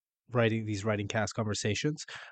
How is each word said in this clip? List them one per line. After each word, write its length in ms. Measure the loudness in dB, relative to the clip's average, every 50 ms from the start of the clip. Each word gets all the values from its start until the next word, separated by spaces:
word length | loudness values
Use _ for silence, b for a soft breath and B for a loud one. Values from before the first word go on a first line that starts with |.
| _ _ _ _ _ -2 2
writing, 320 | 4 4 4 4 2 0
these 180 | -2 -2 -2 0
writing 240 | 0 0 0 0 0
cast 260 | 0 0 0 0 -2
conversations, 720 | -2 -2 -2 -2 0 0 0 0 0 0 -2 -2 -4 -6 B B B B B